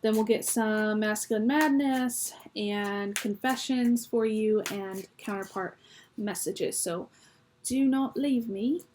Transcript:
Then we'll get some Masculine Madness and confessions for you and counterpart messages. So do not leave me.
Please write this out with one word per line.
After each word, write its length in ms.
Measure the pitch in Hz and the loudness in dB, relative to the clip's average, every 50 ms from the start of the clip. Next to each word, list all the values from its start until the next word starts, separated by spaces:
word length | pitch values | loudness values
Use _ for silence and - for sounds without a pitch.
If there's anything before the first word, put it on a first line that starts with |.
Then 140 | - 220 220 | 2 2 4
we'll 100 | 220 220 | 4 4
get 200 | 214 226 - - | 4 2 2 2
some 560 | - - 240 226 214 214 214 214 214 214 214 | -2 0 0 0 2 2 0 0 0 0 0
Masculine 460 | 214 214 214 214 - - 233 214 214 | 0 0 0 -2 -2 -2 0 0 2
Madness 840 | 240 277 302 311 302 277 277 285 269 262 254 254 247 240 - - - - - - - _ | 4 4 4 4 6 4 4 4 2 2 2 0 -2 -2 -4 -6 -6 -8 -12 -20 -12 _
and 580 | 202 208 208 202 208 202 202 202 202 202 202 202 | -4 -4 -2 -2 -2 -2 -2 -2 -2 -4 -4 -4
confessions 920 | - - 208 202 - - 262 262 240 - - 262 254 247 240 240 240 - | -4 -4 -4 -4 -2 -2 -2 -2 -2 -2 -2 0 2 4 4 2 2 0
for 200 | - - 233 220 | -2 0 0 2
you 360 | 220 220 214 214 214 214 214 - - | 2 0 2 2 2 2 2 0 -2
and 360 | 202 202 196 190 190 196 185 - _ - | -6 -6 -8 -8 -10 -12 -12 -14 _ -12
counterpart 600 | - - 202 196 196 - - 196 185 180 - _ _ - - - - _ _ | -8 -6 -6 -6 -6 -6 -6 -6 -6 -6 -8 _ _ -20 -20 -20 -20 _ _
messages. 640 | - 208 202 185 - - - 196 - 190 - - - | -6 -6 -6 -4 -4 -4 -6 -2 -2 -2 -2 -2 -2
So 300 | - 185 170 175 214 - _ _ - - _ _ _ _ _ _ _ | -4 -2 -4 -4 -6 -10 _ _ -20 -20 _ _ _ _ _ _ _
do 200 | - 254 262 269 | -2 0 2 4
not 320 | 262 262 269 269 262 - | 4 4 2 0 0 -2
leave 320 | - 277 285 269 240 226 233 | -2 0 2 2 0 0 -2
me. 340 | 196 196 214 247 311 359 - _ | -4 -2 0 0 0 -2 -4 _